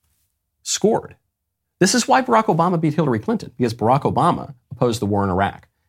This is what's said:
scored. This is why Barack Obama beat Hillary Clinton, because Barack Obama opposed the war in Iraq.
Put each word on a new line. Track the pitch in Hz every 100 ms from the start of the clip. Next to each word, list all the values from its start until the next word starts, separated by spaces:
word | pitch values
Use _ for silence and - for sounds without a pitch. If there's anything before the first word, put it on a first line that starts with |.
| _ _ _ _ _ _
scored. | - - 208 - - - _ _ _ _ _ _
This | 185
is | 247 262
why | 262
Barack | 254 220 220
Obama | 165 175 170
beat | 160
Hillary | 151 147 110
Clinton, | 214 233 - -
because | 120
Barack | - 110 135
Obama | 110 104 - 69 - - _
opposed | - 123 113
the | 101
war | 101
in | 98
Iraq. | 92 98 - _ _